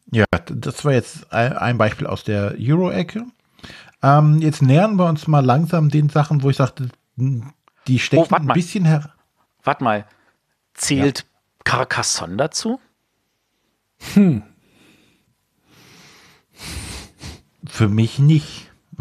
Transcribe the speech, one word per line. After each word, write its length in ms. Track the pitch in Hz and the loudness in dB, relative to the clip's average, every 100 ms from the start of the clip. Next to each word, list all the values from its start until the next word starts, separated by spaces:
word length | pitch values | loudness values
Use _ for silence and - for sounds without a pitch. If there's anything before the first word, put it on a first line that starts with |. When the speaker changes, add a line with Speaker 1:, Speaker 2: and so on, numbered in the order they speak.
| - | -4
Speaker 1:
ja, 140 | 113 101 | 0 0
d-, 200 | 87 - 127 | 0 -6 -8
das 260 | 139 - 151 | -8 -6 0
war 60 | |
jetzt 380 | 127 - - - | 0 -2 -16 -8
ein, 220 | 113 123 | -2 -2
ein 240 | - 120 117 | -2 -4 0
Beispiel 300 | 110 - - | 0 0 -8
aus 160 | 92 | -8
der 320 | - 101 101 - | -4 -4 -4 -4
Euro-Ecke. 680 | 113 165 185 185 175 220 247 _ _ _ - - - - | -2 0 0 -4 -6 -10 -14 _ _ _ -20 -20 -20 -2
Ähm, 360 | 135 147 151 156 | 4 6 6 4
jetzt 200 | 156 - | 2 2
nähern 340 | 131 147 220 196 | 4 4 4 2
wir 100 | 170 | 0
uns 200 | 151 156 | 0 0
mal 160 | 147 127 | 2 4
langsam 440 | 131 170 170 151 | 2 2 2 2
den 200 | 151 147 | 2 2
Sachen, 320 | 151 147 147 | 0 0 0
wo 60 | 135 | 0
ich 80 | 131 | 0
sagte, 320 | 131 - 123 - _ - | -2 -2 -10 -12 _ -6
n-, 340 | 131 123 135 _ _ _ - | -4 -4 -8 _ _ _ -2
die 120 | 127 | 0
stechen 260 | - 156 165 | 2 2 2
Speaker 2:
Oh, 40 | |
wart 100 | 165 | 0
Speaker 1:
ein 60 | 139 | 0
Speaker 2:
mal. 60 | |
Speaker 1:
bisschen 320 | 127 170 214 160 | -2 -2 0 2
her- 280 | 151 151 _ _ _ _ _ | 0 -2 _ _ _ _ _
Speaker 2:
Wart 160 | - 147 | -6 -2
mal, 240 | 123 104 101 _ _ _ _ _ _ | -2 -2 -6 _ _ _ _ _ _
zählt 460 | - - 139 143 - | -10 -4 0 0 -2
Speaker 1:
Ja. 60 | - _ _ _ | -14 _ _ _
Speaker 2:
Carcassonne 720 | - 123 131 123 107 - 85 101 | -4 -2 -2 -4 -4 -6 -6 -4
dazu? 420 | 156 - 226 262 _ _ _ _ _ _ _ _ _ _ _ _ - | -4 -4 -6 -8 _ _ _ _ _ _ _ _ _ _ _ _ 0
Speaker 3:
Hm. 300 | 202 190 113 - _ _ _ _ _ _ _ _ _ _ _ _ _ - - - - _ _ _ _ - - - - - _ - - _ _ - | 4 4 2 -6 _ _ _ _ _ _ _ _ _ _ _ _ _ -20 -20 -20 -20 _ _ _ _ -14 -14 -12 -16 -18 _ -18 -18 _ _ -16
Speaker 1:
Für 200 | - 107 | -2 0
mich 320 | 110 113 - | 2 -2 2
nicht. 520 | 143 156 - - - _ _ - | 4 4 0 -18 -20 _ _ -16